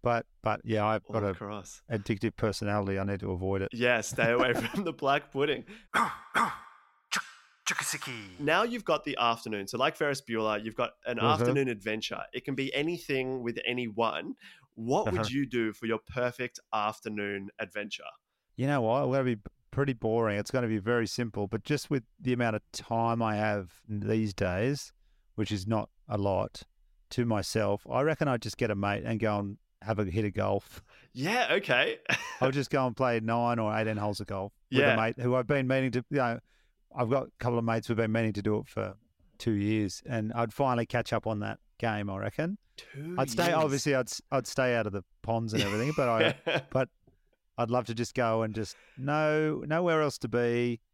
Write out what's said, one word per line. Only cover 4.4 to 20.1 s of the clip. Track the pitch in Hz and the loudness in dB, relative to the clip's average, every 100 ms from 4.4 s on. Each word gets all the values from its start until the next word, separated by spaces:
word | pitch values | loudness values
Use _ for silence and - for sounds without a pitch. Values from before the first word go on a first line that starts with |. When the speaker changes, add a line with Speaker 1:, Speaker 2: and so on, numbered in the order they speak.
| 127 | 4
Speaker 1:
<laughs> | 120 | 2
Speaker 2:
from | 113 - | 0 -4
the | 180 | -4
black | - 139 143 - | -2 2 2 0
pudding. | 135 147 135 - 214 - | -2 0 -2 -6 -20 -4
Speaker 3:
<coughs> | - 233 - - - 226 - - - _ _ _ - - - _ _ - | 0 0 -4 -4 0 0 -2 -16 -20 _ _ _ -6 -6 -20 _ _ -4
Chukasiki. | 175 - 147 - 120 101 92 | -4 -4 -6 -8 -10 -12 -4
Speaker 2:
Now | 147 170 | 2 2
you've | 233 240 - | 2 -2 0
got | 151 | 0
the | 151 - | 0 0
afternoon. | 117 113 123 104 98 | 2 2 -2 -6 -4
So | 117 | 0
like | 143 151 | 0 2
Ferris | 147 139 | -2 -2
Bueller, | - 113 110 107 | -2 0 0 0
you've | 110 110 | -4 -2
got | 120 _ - | -4 _ -6
an | 117 | 0
Speaker 1:
Mm-hmm. | 120 | 2
Speaker 2:
afternoon | 156 120 139 135 | 4 2 2 0
adventure. | 104 107 110 - - - | -2 -4 -4 -4 -6 -8
It | 123 131 | -8 -6
can | 135 | -4
be | 135 | -4
anything | 139 156 175 - 135 127 131 | -2 -2 -4 -4 -2 -2 -4
with | 117 113 - | -4 -4 -2
anyone. | 123 120 104 113 80 90 - - - _ - | -2 -4 0 0 0 -8 -12 -16 -20 _ -10
What | 113 151 151 | 0 0 2
would | 110 | 0
Speaker 1:
Uh-huh. | 107 | 0
Speaker 2:
you | 131 135 | -2 -2
do | 120 110 | 0 -2
for | 104 113 | -2 -2
your | 110 - | -4 -4
perfect | 127 123 - 123 - _ | -4 -4 -2 -8 -8 _
afternoon | 110 104 - 113 107 101 101 98 - | -2 -2 -4 -8 -4 -4 -6 -10 -10
adventure? | 107 107 104 - 73 - _ _ _ - | -8 -8 -8 -10 -14 -18 _ _ _ -4
Speaker 1:
You | 131 | 0
know | 143 | 2
what? | 110 127 | 2 2
I'm | 135 | 2
gonna | 135 127 | 2 0
be | 110 | -2
p-, | - _ _ | -6 _ _
pretty | - 143 | -2 0
boring. | 117 113 | 0 0